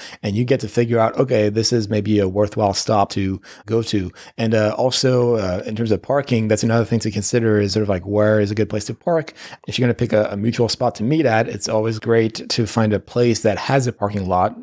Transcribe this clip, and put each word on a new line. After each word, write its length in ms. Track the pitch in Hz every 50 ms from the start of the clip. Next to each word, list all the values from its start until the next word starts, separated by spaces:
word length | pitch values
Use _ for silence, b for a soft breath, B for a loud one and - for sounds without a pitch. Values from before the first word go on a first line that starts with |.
| B B B B
And 140 | - 107 98
you 100 | 110 123
get 140 | 120 135 -
to 80 | 113 104
figure 300 | - 120 120 117 117 113
out, 180 | 110 113 -
"Okay, 320 | - 143 127 127 107 107 107
this 240 | 104 113 107 -
is 160 | 120 117 107 101
maybe 300 | 107 104 101 107 107 101
a 100 | 98 92
worthwhile 460 | 92 101 104 101 - 110 104 98 98
stop 360 | - - - 110 101 98 -
to 300 | - 104 98 95 95 90 B B B B B
go 160 | 107 113 117
to." 280 | 110 - - 101 92 85 B B B B B
And, 160 | - 117 110
uh, 220 | 113 110 107 107 -
also, 600 | - 123 127 127 - - 127 127 123 120 120 120
uh, 260 | 110 95 92 90 101 -
in 120 | 117 110
terms 160 | 107 117 107
of 100 | 101 95
parking, 460 | - - 135 143 - - 127 113 110 107
that's 160 | 107 - -
another 200 | 113 113 117 110
thing 120 | - 117 110
to 100 | - 113
consider 500 | 98 107 101 - - 120 113 113 107 104
is 120 | 101 98
sort 100 | 92 110
of 60 | 107 101
like, 180 | 98 90 90
where 340 | 98 101 104 107 107 107 107
is 100 | 104 98
a 40 | 107
good 140 | 110 107 104
place 180 | 107 104 -
to 80 | - 113
park? 380 | - _ 175 170 160 151 - B B B B B B _
If 120 | - - -
you're 80 | 127
gonna 80 | 120 117
pick 180 | - 123 -
a, 120 | 110 107 107 -
a 60 | 101
mutual 320 | 101 104 117 117 - 117 107
spot 260 | - - 123 120 -
to 60 | -
meet 240 | 104 127 156 165 147
at, 220 | 120 110 110 117 120
it's 200 | 104 98 - -
always 300 | 113 110 110 113 110 110
great 500 | - 120 113 113 110 110 - - - -
to 160 | - - 113
find 260 | - - 117 110 107
a 80 | 104 95
place 400 | - - - 120 120 120 110 -
that 160 | - 107 95 -
has 280 | - - 131 139 123
a 60 | 120
parking 340 | - - 104 101 101 101 92
lot 300 | 92 92 90 95 110 123 -